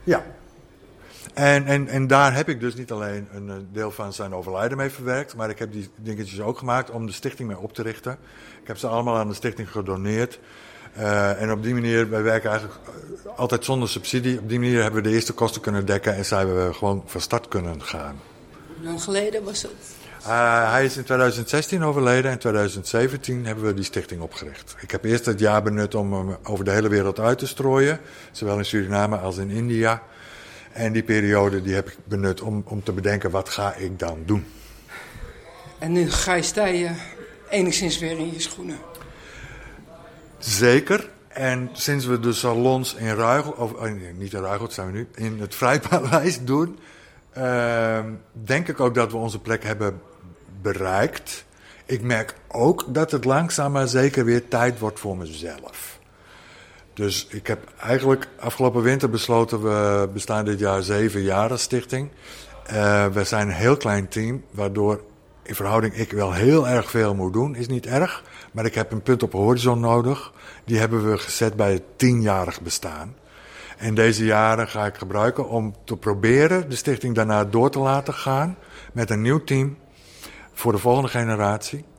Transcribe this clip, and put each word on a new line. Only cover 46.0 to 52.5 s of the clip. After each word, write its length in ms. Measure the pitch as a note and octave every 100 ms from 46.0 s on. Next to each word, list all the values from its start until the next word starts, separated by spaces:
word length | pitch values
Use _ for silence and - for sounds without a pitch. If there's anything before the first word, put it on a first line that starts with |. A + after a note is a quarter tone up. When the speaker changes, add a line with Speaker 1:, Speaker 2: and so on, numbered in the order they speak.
| B2+ D#3 E3 C3
Speaker 1:
doen, 360 | B2 C3+ E3+ - - - - - _
ehm, 800 | - B2+ B2 A#2+ A#2 A2+ A2 A2 A2 -
denk 360 | A#2 A2 C3+ E3+
ik 120 | D3
ook 160 | B2+ A#2+
dat 160 | A2+
we 60 | A2+
onze 220 | A2+ G#2
plek 240 | G#2+ A2+
hebben 380 | G#2+ G#2 G#2 F#2 - - F2+ - - G2
bereikt. 840 | G2 F2+ F#2 F#2+ B2+ - - - - - - - -
Ik 160 | C3
merk 320 | A#2+ A2+ A2 -
ook 380 | -